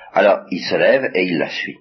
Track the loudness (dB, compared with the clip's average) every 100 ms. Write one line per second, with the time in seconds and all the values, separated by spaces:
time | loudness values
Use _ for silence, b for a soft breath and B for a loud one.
0 | B 2 2 2 -2 -8 -4 0 2 2
1 | 0 -2 -2 -2 -4 -6 -10 -12